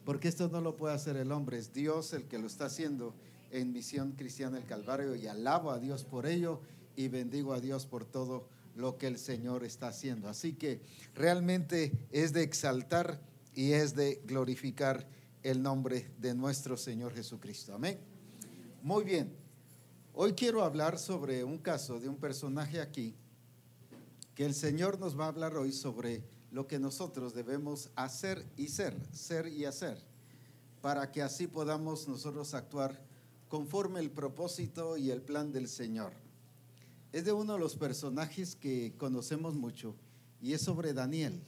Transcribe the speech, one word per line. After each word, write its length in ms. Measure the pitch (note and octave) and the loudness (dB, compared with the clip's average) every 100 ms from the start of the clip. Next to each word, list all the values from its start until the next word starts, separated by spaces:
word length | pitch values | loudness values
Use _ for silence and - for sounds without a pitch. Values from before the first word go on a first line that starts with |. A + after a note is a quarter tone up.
porque 240 | - C#3+ E3+ | 0 0 0
esto 200 | E3+ F3 | 2 2
no 120 | E3+ | 2
lo 160 | E3 D#3 | 0 0
puede 180 | D#3 | 0
hacer 220 | D3 D3+ C#3 | 0 0 0
el 140 | C3 | 2
hombre, 280 | D3 C3 A#2+ | 0 0 -4
es 140 | G#2+ | -4
Dios 420 | C3+ D3+ D#3+ D#3 | 0 2 2 0
el 120 | D3+ A2+ | -4 -4
que 120 | A#2 | -4
lo 80 | A2 | -4
está 180 | - | -4
haciendo 500 | C#3 - D#3 C3+ A#2 A2 - - - | -4 0 0 0 -4 -8 -18 -20 -6
en 200 | C3 B2+ | -2 0
Misión 400 | B2 A#2+ C#3+ C#3 | -2 -2 -2 -2
Cristiana 460 | C#3 C3 - C3 B2+ | -4 -8 -4 -2 -2
El 60 | |
Calvario, 500 | A#2 A2 G2+ C#3 C#3 | -4 -6 -2 0 0
y 120 | A#2+ G#2+ | -2 -4
alabo 440 | G#2 A#2+ E3+ D#3+ | 0 4 4 4
a 80 | B2 | -2
Dios 260 | C3 C3+ | -2 -4
por 220 | - C3 C#3 | -4 -2 2
ello 340 | F3 E3+ D3 - - - - | 2 2 -2 -8 -18 -12 -4
y 120 | C3 | -2
bendigo 440 | B2+ B2 C#3 C3+ | 0 0 0 0
a 80 | C3 | 0
Dios 260 | B2+ C3+ C3+ | 0 -2 -2
por 200 | B2 A2+ | -6 -4
todo 420 | C3 B2+ B2+ A2+ - - | -2 -2 -2 -6 -18 -14
lo 220 | A2+ B2+ B2+ | -2 -2 0
que 80 | C3+ | -2
el 120 | A#2+ | -2
Señor 440 | - A#2+ B2 B2 | -4 -2 0 -2
está 260 | A#2+ - A#2+ | -2 -4 -6
haciendo. 400 | A2+ C3+ A#2 G#2 | -4 -4 -2 -4
Así 260 | G#2+ E3+ | -2 -4
que 260 | C#3 D3+ A#2 - - - | -2 -2 -2 -8 -18 -14
realmente 760 | - D#3+ F3+ F3 F#3 D3 E3+ D3 A#2 - | 4 6 8 6 4 4 4 4 2 2
es 220 | C#3+ D#3+ | 4 6
de 100 | E3 | 6
exaltar 760 | D#3 - C#3+ B2+ - E3+ F3 D3+ - - - | 4 2 2 2 4 2 2 -4 -12 -20 -10
y 180 | - C3+ | 2 6
es 220 | D3 D3+ | 8 6
de 280 | C#3+ C#3+ C3+ | 6 4 4
glorificar 840 | A2+ C3 B2+ B2+ C3+ - C#3 C3 - - - - | 0 2 2 2 -2 2 2 2 -4 -16 -20 -4
el 200 | C3+ C3 | 2 4
nombre 480 | C3+ C3+ B2+ B2+ - - | 4 2 2 0 -2 -2
de 160 | B2 | 0
nuestro 420 | B2 C3+ C#3 C3 B2 | 2 2 0 0 -2
Señor 380 | - A2+ A#2+ | -2 -2 -2
Jesucristo. 600 | A#2 - A2 G2+ G#2 - | -4 -8 -8 -10 -10 -8
Amén. 240 | G2+ E3 F#3 - - - - - - - - | -2 0 -2 -10 -18 -18 -16 -14 -14 -16 -6
Muy 220 | C#3+ G#3 | 2 4
bien. 280 | G3 F3 A2 - - - - - - - - | 6 4 2 -4 -18 -20 -20 -20 -20 -20 -10
Hoy 180 | - G3+ | 4 4
quiero 320 | F#3 A#3+ A3 | 6 4 6
hablar 340 | E3+ D3+ D3+ F3 | 4 4 2 2
sobre 460 | - F3+ C#3 B2+ | -2 0 2 0
un 140 | B2+ D#3+ | 0 -2
caso 420 | F3+ D3+ C#3 A#2+ | 0 0 -2 -4
de 80 | C3 | -4
un 80 | C#3 | -4
personaje 640 | D3 C3+ C#3+ C#3 D3 E3 | -4 -2 -2 0 0 -2
aquí 340 | D3 - A2+ - - - - - - - - - - - - | -4 -4 -4 -6 -20 -20 -20 -20 -20 -20 -20 -20 -20 -20 -16
que 100 | - | -2
el 100 | C#3+ | 0
Señor 440 | C#3+ D#3 D3+ F#3+ G3 | 2 2 4 2 2
nos 200 | F3+ C#3 | -2 0
va 80 | D#3 | -2
a 20 | |
hablar 280 | D3+ D#3+ D#3 | 0 -2 2
hoy 160 | C3+ | 0
sobre 500 | C3+ C#3 A2+ A#2+ A2+ - - - | 0 -4 -2 -2 -4 -8 -16 -8
lo 160 | B2+ C#3 | -6 -2
que 140 | D3 | 0
nosotros 520 | C3+ C3+ C3+ B2+ B2 | -2 -2 -6 -4 -4
debemos 580 | A#2 A#2+ C#3+ D3 C#3 - | -4 -2 -2 -2 -6 -6
hacer 500 | - B2+ - F#3+ F#3 - - | -4 -4 -2 -4 -4 -6 -6
y 120 | - | -4
ser, 280 | - F3+ - - | 0 -2 -2 -8
ser 340 | - - E3 E3 | -10 -2 -2 0
y 200 | D3 C#3+ | -2 -2
hacer, 360 | C3+ E3+ G2+ - - - - - - - - | -2 -4 -6 -12 -20 -20 -20 -20 -20 -20 -4
para 320 | C#3+ C#3+ C#3 | 0 2 0
que 100 | D3+ | -2
así 240 | C#3 - F3 | -2 -2 -2
podamos 600 | D#3+ D3+ D#3 D#3 D#3 D3 | 0 0 0 0 -2 -4
nosotros 460 | B2 D3 D3 C#3+ | -4 -4 -4 -4
actuar 460 | C3+ B2+ C#3+ C3+ C3+ - - - - - | -6 -4 0 0 -2 -14 -20 -20 -20 -6
conforme 520 | D3+ D3 G3 F#3+ F#3 | -4 0 2 2 0
el 100 | D3+ | -2
propósito 840 | C#3 C3+ C#3 F3 - - - E3 D#3+ | -2 -4 -2 -4 -2 -4 -2 -2 2
y 160 | C3+ | 2
el 100 | B2 | 0
plan 300 | C3 D3 D3+ | 0 -2 0
del 160 | C3 A#2+ | -2 -2
Señor. 440 | - A#2 A2 G2 - - - - - - - - - - | -4 -2 -2 -4 -8 -20 -20 -20 -20 -20 -20 -20 -20 -6
Es 120 | D#3+ | 0
de 80 | F3 | 2
uno 200 | G#3 G#3+ | 4 2
de 80 | G3+ | 2
los 160 | D#3+ D#3 | 2 2
personajes 800 | D3 C#3+ C#3+ C3+ D#3 - F3+ - | 0 0 -2 0 -2 -2 -6 -4
que 380 | C#3 B2 A#2 - | 0 0 0 -2
conocemos 560 | C#3+ B2+ A#2 D3+ D#3+ | 0 0 0 -2 0
mucho 400 | D3 A#2+ - A2+ G2+ - - - - | 0 -2 -4 -10 -10 -16 -20 -20 -6
y 100 | A#2+ | -2
es 80 | D3+ | 0
sobre 320 | - E3+ D#3+ | 2 2 2
Daniel. 480 | C3 B2+ D#3+ C#3+ F2+ | 2 0 2 0 -2